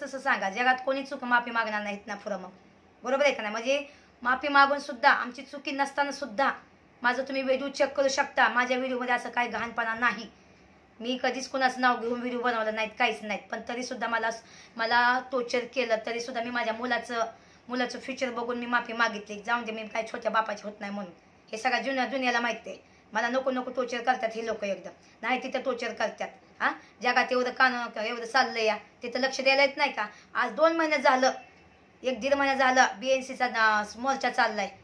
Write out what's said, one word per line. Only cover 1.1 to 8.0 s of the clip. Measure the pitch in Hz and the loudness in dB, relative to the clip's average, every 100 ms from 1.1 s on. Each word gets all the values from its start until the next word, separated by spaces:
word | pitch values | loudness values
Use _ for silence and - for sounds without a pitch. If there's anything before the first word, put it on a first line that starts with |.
| 277 | -8
माफी | 247 240 240 | 0 0 0
मागणार | 233 220 214 | -2 -2 -4
नाहीत | 208 202 214 | -6 -8 -8
ना | 202 | -10
पुढं | 208 190 | -6 -8
मग. | 185 - - _ _ _ | -8 -16 -20 _ _ _
बरोबर | 214 269 285 | -2 2 2
आहे | |
का | 262 | 2
नाही? | 214 | -4
म्हणजे | 220 240 285 285 - - _ | -4 -2 -2 -2 -14 -20 _
माफी | 240 254 294 | -2 0 4
मागून | 285 277 285 | 6 6 4
सुद्धा, | 285 247 277 | -2 2 4
आमची | 233 240 247 | 4 2 -8
चुकी | 262 285 302 | -14 -12 -6
नसताना | 277 277 - 285 | -2 -2 0 -2
सुद्धा | 277 269 208 262 - - _ _ _ | -4 -6 0 0 0 -10 _ _ _
माझं | 240 247 | 0 0
तुम्ही | 262 269 | -2 -2
video | 262 262 277 | 0 0 0
check | 277 277 | 0 0
करू | 285 | 4